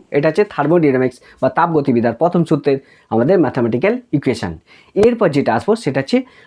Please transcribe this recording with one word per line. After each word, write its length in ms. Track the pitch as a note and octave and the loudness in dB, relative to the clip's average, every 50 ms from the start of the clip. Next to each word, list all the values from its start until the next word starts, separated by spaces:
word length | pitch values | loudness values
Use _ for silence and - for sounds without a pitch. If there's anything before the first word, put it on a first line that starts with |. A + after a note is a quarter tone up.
| - _ | -6 _
এটা 160 | - C#3 D3 D#3+ | -4 0 0 0
হচ্ছে 160 | D#3 G#3 G#3 - | 0 0 -2 0
থার্মোডাইনামিক্স 640 | - D3 C#3+ D3 F3 F3 D#3 C#3 B2+ B2+ C3 B2 - - - - - _ | -2 -2 0 2 2 2 4 2 2 2 0 -2 -4 -8 -16 -20 -8 _
বা 80 | D#3+ D#3+ | -4 -2
তাপগতিবিদ্যার 680 | - D#3+ E3 E3+ D#3+ D3 C#3 C3+ A#2+ A#2 A#2 A#2 A#2 - | 0 0 0 0 0 0 0 0 0 2 0 0 0 0
প্রথম 240 | D#3+ F3 - F3 D#3+ | -2 0 2 0 0
সূত্রের 340 | - D#3+ C#3 - C#3+ C3+ C3+ - _ _ _ _ _ | 0 0 0 0 -2 -2 -2 -4 _ _ _ _ _
আমাদের 260 | A2 A2+ A#2+ D#3+ G3 F#3 D3 | -2 0 2 2 2 2 2
ম্যাথমেটিক্যাল 500 | A#2+ - C3 A#2 A2 A#2 A#2+ F#3 G#3 B3 B3+ - _ | 0 -2 -2 -2 -2 -2 0 0 -2 -2 -4 -4 _
ইকুয়েশন। 400 | D#3 C#3+ - C3+ A2 - G#2+ F2 D#2+ - - _ - - _ _ _ | -4 -2 -2 -2 -4 -4 -6 -8 -10 -12 -18 _ -20 -20 _ _ _
এরপর 340 | F#3+ G#3 B3 A#3+ A3+ G#3 E3 | 2 2 2 2 2 0 0
যেটা 220 | C#3 C#3+ A#2+ A#2+ A2 | 0 0 0 0 -2
আসবো 180 | A2+ - G3+ A3+ | 0 0 -2 -2
সেটা 240 | A3+ - C#3+ B2+ C#3 | -2 -2 -4 -4 -4
হচ্ছে 180 | C3+ - A#3+ C4 B3+ - - - - | -2 0 -2 -2 -2 -6 -12 -20 -18